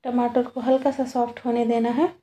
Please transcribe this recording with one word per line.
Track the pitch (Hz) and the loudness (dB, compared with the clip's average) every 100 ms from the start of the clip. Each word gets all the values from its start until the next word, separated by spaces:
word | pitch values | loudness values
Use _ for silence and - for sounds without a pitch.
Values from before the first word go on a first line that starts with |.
टमाटर | 262 247 240 240 | -2 -2 0 0
को | 247 262 | -2 -4
हल्का | 233 262 269 | 0 2 2
सा | 269 | -2
soft | 254 254 240 240 | -4 -2 -2 -4
होने | 247 233 233 | -4 0 2
देना | 233 233 | 2 2
है। | 240 349 - | 2 0 -2